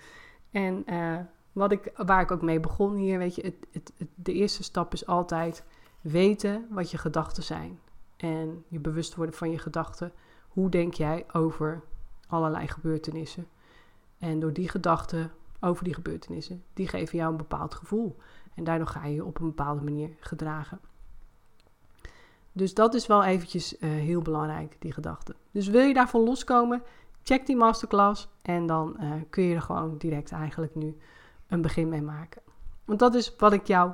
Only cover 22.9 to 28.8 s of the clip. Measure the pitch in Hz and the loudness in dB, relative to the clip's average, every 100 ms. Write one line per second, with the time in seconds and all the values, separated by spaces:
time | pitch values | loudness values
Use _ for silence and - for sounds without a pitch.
22.9 | 240 - 208 190 185 170 175 156 - 160 | 4 6 6 6 2 0 -6 -6 -4 -2
23.9 | 151 151 175 160 156 151 156 151 - 165 | 0 0 0 0 0 -2 -4 -8 -10 -10
24.9 | 147 156 165 - - _ 202 196 220 277 | -8 -8 -8 -10 -12 _ -4 4 6 8
25.9 | 269 240 233 226 262 - 247 240 240 - | 6 6 6 4 2 4 4 4 0 -6
26.9 | - - - - 262 269 254 226 220 - | -18 -20 -8 2 2 4 6 6 4 2
27.9 | 202 202 208 - - - 175 170 160 | 6 6 4 -6 -8 -2 0 2 0